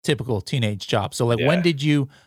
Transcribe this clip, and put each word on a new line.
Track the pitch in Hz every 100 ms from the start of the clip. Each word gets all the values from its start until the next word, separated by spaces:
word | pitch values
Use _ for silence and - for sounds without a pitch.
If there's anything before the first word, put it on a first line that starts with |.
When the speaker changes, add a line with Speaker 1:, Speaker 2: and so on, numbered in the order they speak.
Speaker 1:
typical | - 185 117 107
teenage | - 143 110 104 -
job. | 113 98
So, | - 117
like, | 117
when | 139 175
Speaker 2:
Yeah. |
Speaker 1:
did | 175 151
you | 147 147 135 -